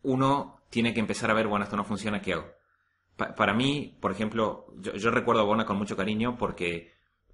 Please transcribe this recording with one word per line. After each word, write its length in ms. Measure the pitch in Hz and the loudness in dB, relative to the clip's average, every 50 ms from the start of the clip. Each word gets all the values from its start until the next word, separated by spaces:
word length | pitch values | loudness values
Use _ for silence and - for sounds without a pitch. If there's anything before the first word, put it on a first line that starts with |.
| _ | _
uno 580 | 139 131 127 135 135 143 139 - - - - _ _ | 0 2 2 4 4 2 2 0 -6 -12 -20 _ _
tiene 220 | - 117 113 117 107 | -2 0 0 2 2
que 80 | 113 | 0
empezar 300 | 110 98 104 - 117 113 | -2 -2 -2 -2 0 2
a 40 | 107 | 2
ver, 120 | 110 113 | 2 2
"Bueno, 180 | 107 104 101 101 | 2 2 0 0
esto 120 | 98 107 | -2 -2
no 80 | 101 101 | -4 -4
funciona, 360 | - 110 95 101 110 104 98 | -4 -4 -4 -2 -4 -4 -2
¿qué 140 | 95 95 90 | -2 -2 -2
hago?". 120 | 80 78 - - _ _ _ _ _ _ _ _ _ _ _ _ | -2 -4 -8 -16 _ _ _ _ _ _ _ _ _ _ _ _
Pa-, 180 | - 101 - - | -6 -6 -6 0
para 200 | - 110 101 101 | 2 2 2 4
mí, 440 | 113 127 139 143 147 - - - - | 2 2 2 0 -2 -4 -8 -12 -4
por 120 | - 98 95 | -2 -2 -2
ejemplo, 540 | 98 110 107 110 113 110 101 - - - - - - | 0 -4 -2 0 0 0 0 0 -6 -12 -18 -18 -10
yo, 160 | 92 104 - | -10 -8 -8
yo 160 | 101 98 117 | 0 0 2
recuerdo 320 | 117 123 107 120 113 113 107 | 2 2 2 4 4 4 4
a 20 | |
Bona 220 | 104 107 110 110 | 4 4 2 2
con 120 | - 101 98 | 0 0 -2
mucho 180 | 104 98 110 | -2 -2 -2
cariño 400 | 98 95 104 107 107 113 123 117 | -2 -2 -2 0 0 0 -2 -2
porque 560 | 117 110 90 82 - 87 87 85 85 - - _ _ _ _ _ _ _ _ | -2 -4 -4 -2 -2 -2 -2 -2 -4 -8 -12 _ _ _ _ _ _ _ _